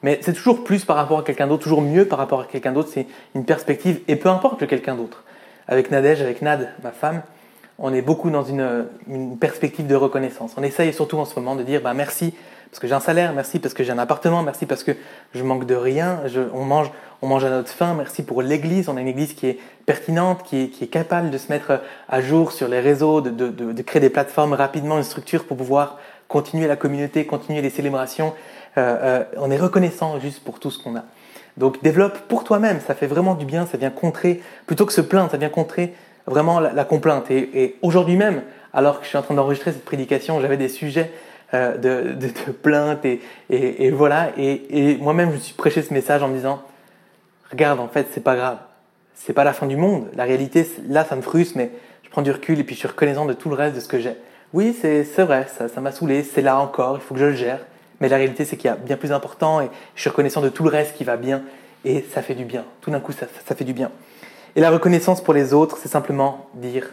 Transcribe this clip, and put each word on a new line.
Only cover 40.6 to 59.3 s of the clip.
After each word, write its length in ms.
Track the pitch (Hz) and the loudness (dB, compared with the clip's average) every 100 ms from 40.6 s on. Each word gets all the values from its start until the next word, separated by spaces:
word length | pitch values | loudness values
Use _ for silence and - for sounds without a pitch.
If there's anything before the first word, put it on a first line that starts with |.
| 131 | -2
sujets, 420 | - 151 143 165 - - - _ | -4 -4 -2 -2 -6 -20 -20 _
euh, 220 | 127 123 113 | 0 0 0
de, 380 | 127 127 123 | 0 0 -2
de, 140 | 131 127 | -4 -8
de 240 | 117 - | -8 -10
plainte 500 | 123 151 147 147 147 | -2 2 2 2 0
et, 160 | 135 123 - - _ | -2 -2 -6 -20 _
et, 380 | 127 127 - 131 | 0 0 2 2
et 40 | |
voilà. 380 | 131 147 147 165 - | 4 4 4 0 -2
Et, 540 | 139 139 - 147 143 | -2 -2 -2 2 2
et 60 | 135 | 2
moi-même, 320 | 143 160 175 | 2 2 2
je 40 | 143 | 0
me 60 | |
suis 120 | - | -8
prêché 280 | - 156 165 | 0 0 2
ce 120 | 147 | 0
message 300 | 139 127 147 | -2 2 0
en 60 | 139 | 2
me 60 | 131 | -2
disant, « 260 | 131 139 - - _ _ _ _ _ _ _ | -4 -6 -10 -20 _ _ _ _ _ _ _
Regarde, 300 | 127 151 139 | 0 2 2
en 80 | 120 | 0
fait, 180 | 147 139 | -2 -2
c'est 100 | - | 0
pas 140 | 139 127 | 2 2
grave. 220 | 127 113 - _ _ _ _ - | 0 -4 -12 _ _ _ _ -14
C'est 180 | - | -2
pas 100 | - | 4
la 80 | 143 | 4
fin 160 | 131 143 | 2 -2
du 80 | 135 | 2
monde. 300 | 180 185 113 - | 2 2 -4 -4
La 80 | |
réalité, 400 | 123 131 135 160 | 0 2 2 2
c'est, 240 | 165 - - | 2 -4 0
là, 160 | 143 | 0
ça 140 | 156 135 | 2 -2
me 40 | |
frustre, 360 | 127 165 175 - | 0 2 2 0
mais 140 | 240 240 - - | -4 -6 -20 -20
je 60 | - | -8
prends 120 | - | -2
du 100 | 143 | 0
recul 260 | 139 - 160 | -2 0 0
et 60 | |
puis 120 | 135 123 | 0 -4
je 40 | |
suis 80 | - | -8
reconnaissant 380 | - 147 139 151 | 0 0 2 -2
de 80 | |
tout 160 | 123 160 | -2 -4
le 60 | 139 | 0
reste 200 | 147 131 | -2 -2
de 60 | |
ce 80 | 117 | -4
que 100 | 131 | -2
j'ai. » 160 | 120 117 - - _ | -2 -8 -16 -20 _
Oui, 200 | 165 220 233 | 0 0 2
c'est, 240 | 160 151 | 2 2
c'est 200 | 147 170 | 2 2
vrai, 240 | 185 131 135 - | 4 4 0 -6
ça, 100 | 117 | -8
ça 140 | - | -6
m'a 100 | 135 | -8
saoulé, 320 | 135 160 139 | -4 0 0
c'est 180 | 143 - | 0 0
là 160 | 135 135 | 2 2
encore, 360 | 139 139 127 139 | 0 -2 -2 -4
il 60 | |
faut 120 | - 131 | -6 0
que 40 | |
je 60 | 143 | 2
le 80 | |
gère. 260 | 135 120 135 - _ _ _ | 2 -4 -4 -10 _ _ _
Mais 100 | 131 | 2
la 80 | 135 | 4
réalité, 280 | 135 120 147 | 2 0 -6
c'est 120 | - | -2
qu'il 120 | 123 | -2
y 40 | |
a 40 | 113 | -2
bien 200 | 131 135 | -4 -4
plus 140 | 151 | -2
important 500 | 143 - | -4 -4